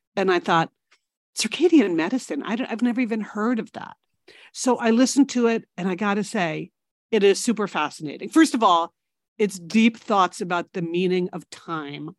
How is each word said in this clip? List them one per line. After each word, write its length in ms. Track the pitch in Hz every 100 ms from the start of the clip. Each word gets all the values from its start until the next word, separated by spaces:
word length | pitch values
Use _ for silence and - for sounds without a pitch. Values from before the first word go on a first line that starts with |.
| _ -
And 160 | 190
I 60 | 175
thought, 320 | 175 170 165 _ _ _ _ _ _ -
"Circadian 600 | 220 - 339 330 202 165
medicine? 480 | 165 262 - 160
I 120 | - 233
don't, 160 | 262
I've 120 | 220
never 180 | 240 233
even 200 | 240 220
heard 360 | 208 214 220 240
of 140 | 185
that." 240 | - - - _ _ _ - -
So 260 | - 254 240
I 140 | 233
listened 380 | 226 254 269 277
to 180 | 247 233
it, 180 | 226 - -
and 140 | 185
I 60 | 175
gotta 280 | 208 202
say, 460 | 196 220 170 156 170 _ _ _ _
it 140 | 226
is 160 | 196 190
super 280 | - 208 202
fascinating. 600 | 220 151 - 156 131 214
First 240 | 311 320
of 80 | 254
all, 320 | 214 170 170 _ _ _ _ -
it's 180 | 208 190
deep 400 | 165 214 226 226
thoughts 420 | - 202 180 -
about 320 | 175 175 165
the 100 | 190
meaning 460 | 170 170 185 185 180
of 160 | 185 -
time. 640 | - - 165 143 143 151